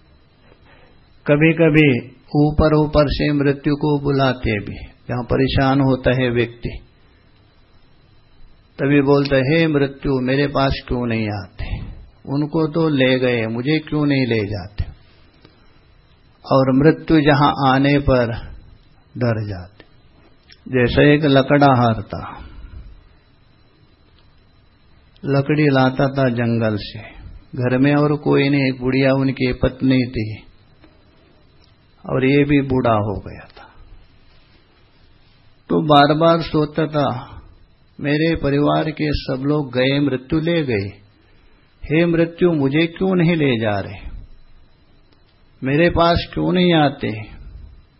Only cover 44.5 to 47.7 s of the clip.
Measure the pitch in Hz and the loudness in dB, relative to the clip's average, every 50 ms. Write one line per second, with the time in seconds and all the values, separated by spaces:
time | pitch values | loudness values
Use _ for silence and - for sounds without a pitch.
44.5 | - - - _ _ _ _ _ _ _ _ _ _ _ _ _ _ _ _ _ | -20 -20 -20 _ _ _ _ _ _ _ _ _ _ _ _ _ _ _ _ _
45.5 | _ - - 131 143 151 170 175 165 160 170 170 175 170 - - - 160 156 160 | _ -8 -4 -2 0 2 2 2 2 2 2 2 2 0 -2 -6 -6 -4 -2 0
46.5 | 175 185 180 175 170 160 147 139 143 - - 113 107 110 107 - - - - - | 2 2 2 4 4 4 2 2 0 -4 -8 -8 -8 -8 -12 -16 -18 -20 -20 -20
47.5 | - - - - | -20 -20 -20 -20